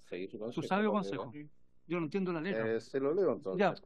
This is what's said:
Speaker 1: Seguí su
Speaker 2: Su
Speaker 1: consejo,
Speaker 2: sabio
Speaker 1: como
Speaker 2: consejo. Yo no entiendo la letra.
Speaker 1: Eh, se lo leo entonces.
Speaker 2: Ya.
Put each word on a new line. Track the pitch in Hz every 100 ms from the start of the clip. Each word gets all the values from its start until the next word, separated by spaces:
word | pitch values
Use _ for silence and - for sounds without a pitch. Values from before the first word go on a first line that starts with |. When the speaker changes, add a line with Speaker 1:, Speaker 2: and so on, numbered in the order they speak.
| -
Speaker 1:
Seguí | 90 95
su |
Speaker 2:
Su | 107
Speaker 1:
consejo, | 110 143 -
Speaker 2:
sabio | 190 214
Speaker 1:
como | 202
Speaker 2:
consejo. | 190 - 139 147 151 - - - -
Yo | 175
no | 156
entiendo | 196 180
la | 170
letra. | 175 113 113 113
Speaker 1:
Eh, |
se | - 135
lo | 135
leo | 180 170
entonces. | 107 95 170
Speaker 2:
Ya. | 196 -